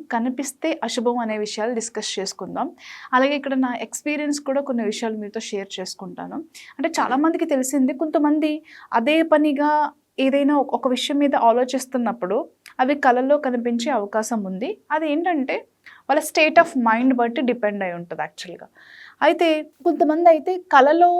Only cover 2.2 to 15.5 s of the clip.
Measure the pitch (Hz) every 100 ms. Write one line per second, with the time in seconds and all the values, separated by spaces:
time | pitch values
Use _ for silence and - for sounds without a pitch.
2.2 | 190 - 180 175 277 - - - - 254
3.2 | 269 294 285 262 254 - 220 - 294 294
4.2 | - 285 277 269 277 240 208 226 226 214
5.2 | 208 185 - 202 196 - 185 - 190 175
6.2 | 180 247 330 - - - 320 330 226 262
7.2 | 320 339 330 269 262 294 262 302 320 320
8.2 | 294 311 302 311 - - - 233 233 320
9.2 | 320 302 302 277 294 302 294 - _ -
10.2 | 269 277 277 294 - 233 254 254 - 285
11.2 | 285 294 233 233 254 262 - 254 226 214
12.2 | 185 226 330 _ - - 262 294 269 247
13.2 | 262 294 269 254 240 240 233 240 202 220
14.2 | 220 226 190 190 294 427 _ 302 311 294
15.2 | 349 311 254